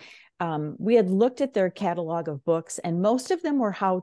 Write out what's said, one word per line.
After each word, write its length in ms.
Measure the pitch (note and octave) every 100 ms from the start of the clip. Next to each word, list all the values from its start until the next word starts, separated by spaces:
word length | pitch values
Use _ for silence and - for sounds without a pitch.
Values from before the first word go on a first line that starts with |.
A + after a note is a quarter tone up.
| - - - -
um, 360 | E3+ D3+ D3+ -
we 160 | F3+
had 160 | A#3 F#3
looked 320 | F#3+ A#3+ B3+
at 120 | C4+
their 180 | A3 F#3
catalog 560 | - G3 F3 E3 E3+ D#3+
of 180 | D3 -
books, 320 | E3 D#3+ -
and 220 | F3 E3+
most 300 | G#3 B3+ B3+
of 100 | F4+
them 160 | E4+ C#4+
were 140 | A3
how 300 | F3+ G3 F#3